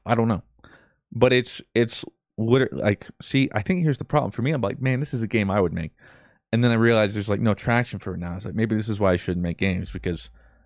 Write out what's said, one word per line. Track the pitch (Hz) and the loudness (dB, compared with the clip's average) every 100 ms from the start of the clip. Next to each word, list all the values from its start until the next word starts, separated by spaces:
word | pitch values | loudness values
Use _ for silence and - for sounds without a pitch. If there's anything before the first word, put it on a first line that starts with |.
| - | -2
I | |
don't | 117 117 | 0 0
know. | 101 - _ - - _ _ _ | -2 -6 _ -20 -20 _ _ _
But | 113 127 | 2 4
it's, | 127 120 - - | 4 0 -10 -4
it's | - 113 - - _ _ - | 0 0 -2 -12 _ _ -6
liter-, | 110 131 131 | 2 2 2
like, | - 104 101 - - | 0 -2 -2 -6 -18
see, | - 135 135 | -4 0 0
I | 107 | -2
think | - 185 | -2 0
here's | 160 131 | 0 -2
the | - | -2
problem | 151 113 | -2 -2
for | - | -2
me. | 123 | -2
I'm | 151 | -2
like, | 104 - | -2 -2
"Man, | 131 127 | -2 -2
this | 147 123 | -2 -4
is | |
a | 113 | -2
game | 113 98 | 0 2
I | 101 | 2
would | 87 | 2
make." | 85 80 _ - - _ _ - | 0 -6 _ -20 -20 _ _ -2
And | 113 | 2
then | 120 | 4
I | 117 | 6
realized | 117 113 104 107 | 6 6 2 0
there's, | 104 | -2
like, | 101 | 0
no | 110 101 | 0 0
traction | - 120 120 98 | 0 0 0 -6
for | 98 | -8
it | 90 | -8
now. | 87 87 | -8 -8
It's | 107 | -8
like, | |
"Maybe | 87 110 107 | -2 0 0
this | 107 | -2
is | 101 | 0
why | 98 | 2
I | 90 | 2
shouldn't | - 87 | 0 -2
make | 87 - | -2 -2
games, | 95 90 92 | -2 -2 -6
because | - 92 82 - - _ _ | -8 -6 -6 -10 -20 _ _